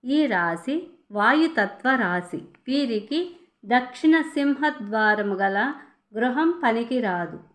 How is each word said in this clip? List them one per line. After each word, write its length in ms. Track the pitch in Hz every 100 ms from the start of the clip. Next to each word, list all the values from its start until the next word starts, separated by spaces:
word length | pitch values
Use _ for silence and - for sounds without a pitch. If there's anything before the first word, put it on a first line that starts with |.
ఈ 220 | 247 294 294
రాశి 640 | 190 170 165 - 302 359 - _
వాయుతత్వ 800 | 208 214 294 320 320 196 - 254
రాశి. 480 | 262 196 180 175 - - _ -
వీరికి 680 | 269 269 214 208 302 359 - _ _ 196
దక్షిణ 540 | 247 254 - 311 320
సింహద్వారము 1120 | 311 - 285 262 302 294 202 220 214 214 202
గల 400 | 190 196 196 247 294 - _ _ 214
గృహం 440 | 247 262 330 349
పనికిరాదు. 760 | 262 226 233 254 220 175 170 - -